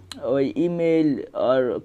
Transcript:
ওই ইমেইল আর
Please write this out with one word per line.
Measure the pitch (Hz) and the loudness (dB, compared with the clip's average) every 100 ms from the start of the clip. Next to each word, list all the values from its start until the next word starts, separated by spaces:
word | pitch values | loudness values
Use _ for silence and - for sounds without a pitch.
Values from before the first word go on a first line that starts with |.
| - - | -20 -8
ওই | 139 135 139 - | -2 0 0 0
ইমেইল | 170 175 165 160 156 127 | -2 0 2 2 2 0
আর | - - 113 131 123 87 | -6 -2 2 2 2 -2